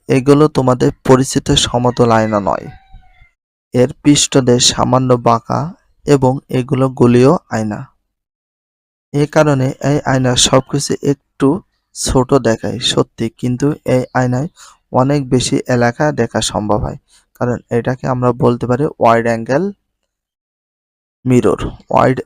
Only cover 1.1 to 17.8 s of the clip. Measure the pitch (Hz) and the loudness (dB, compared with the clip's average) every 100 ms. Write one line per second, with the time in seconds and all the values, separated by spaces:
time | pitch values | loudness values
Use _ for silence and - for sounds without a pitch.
1.1 | 131 135 139 - 143 - 120 123 120 120 | 2 2 -2 0 0 0 -2 0 0 2
2.1 | 110 110 104 92 50 - - _ - - | 2 0 -2 -2 -4 -6 -18 _ -20 -20
3.1 | _ - _ _ _ _ 127 127 - - | _ -20 _ _ _ _ 0 0 0 2
4.1 | 147 - 139 123 123 - - 120 127 127 | 2 2 0 2 2 0 0 0 0 2
5.1 | 120 120 117 - 120 156 - _ _ - | 0 2 0 -2 -6 -6 -12 _ _ 0
6.1 | 139 131 135 - 131 123 131 131 127 120 | 2 2 -2 -4 -6 -2 -2 -2 2 4
7.1 | 120 131 185 - 110 107 104 131 _ _ | 6 4 2 -2 -6 -6 -8 -12 _ _
8.1 | _ _ _ _ _ _ _ _ _ _ | _ _ _ _ _ _ _ _ _ _
9.1 | 143 147 160 151 135 131 - 139 147 - | -4 0 2 2 2 -2 -2 -2 -2 0
10.1 | 131 127 123 - 135 - 143 - - 143 | 0 0 0 2 2 0 -4 -4 -4 -2
11.1 | 139 _ - 139 180 - _ _ - - | -4 _ -2 0 0 -6 _ _ -10 -2
12.1 | 135 123 139 117 113 104 101 - - - | 0 2 2 2 -2 -4 -6 -6 -8 -12
13.1 | - 113 - 123 123 143 - - 127 127 | -8 -8 -6 -6 -2 -4 -4 -2 -2 -2
14.1 | 131 127 123 160 - - _ _ 123 135 | -2 -2 -2 -6 -12 -20 _ _ -2 0
15.1 | 147 127 127 - 139 - 123 120 120 151 | 0 0 -2 0 -4 -2 0 0 0 -2
16.1 | 131 117 110 - 95 104 104 131 143 _ | -2 -4 -4 -4 -4 -4 -4 -4 -10 _
17.1 | _ _ - 123 113 - 120 | _ _ -8 -6 -6 -4 -4